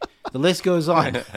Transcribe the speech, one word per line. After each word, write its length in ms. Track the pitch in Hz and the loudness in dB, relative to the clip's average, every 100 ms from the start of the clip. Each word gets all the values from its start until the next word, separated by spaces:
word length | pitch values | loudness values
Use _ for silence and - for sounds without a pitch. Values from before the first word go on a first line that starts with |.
| - _ - | -14 _ -10
the 80 | 131 | 0
list 240 | 165 175 | 0 2
goes 240 | 185 175 156 | 0 2 2
on. 300 | 165 139 123 - | 2 2 -4 -6